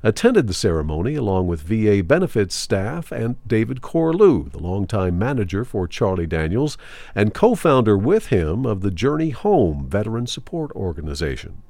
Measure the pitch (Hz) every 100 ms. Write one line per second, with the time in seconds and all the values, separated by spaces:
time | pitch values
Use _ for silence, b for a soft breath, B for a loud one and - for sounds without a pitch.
0 | 117 107 240 233 110 90 104 82 76 76
1 | 107 151 104 95 90 82 78 110 107 98
2 | 85 165 190 113 95 - - 101 98 165
3 | 160 - 113 123 - 110 113 131 - 165
4 | 160 170 202 110 69 - 80 95 95 107
5 | 92 87 117 135 95 98 127 107 87 -
6 | 104 90 82 82 80 107 151 - B B
7 | B - 107 - 220 214 165 131 110 101
8 | 113 214 - 101 78 104 127 98 98 85
9 | 131 151 160 120 208 185 92 73 65 101
10 | 110 117 120 - - 170 151 - 92 82
11 | 76 71 76 65 - -